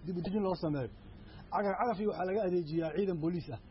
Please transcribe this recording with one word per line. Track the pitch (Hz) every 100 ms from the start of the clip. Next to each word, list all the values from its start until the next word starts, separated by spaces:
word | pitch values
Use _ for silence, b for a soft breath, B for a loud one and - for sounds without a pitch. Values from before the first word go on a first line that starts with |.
dib | - 180
u |
dejin | 175 202
loo | 196 180
sameeyo. | 165 147 120 - - - B B B
Cagaf, | - 202 185
cagaf | 240 190
iyo | 208
waxaa | - 185
laga | 196
adeejiyaa | 190 180 156 160 160
ciidan | 156 196 170
booliis | 160 175 -
ah. | 117 -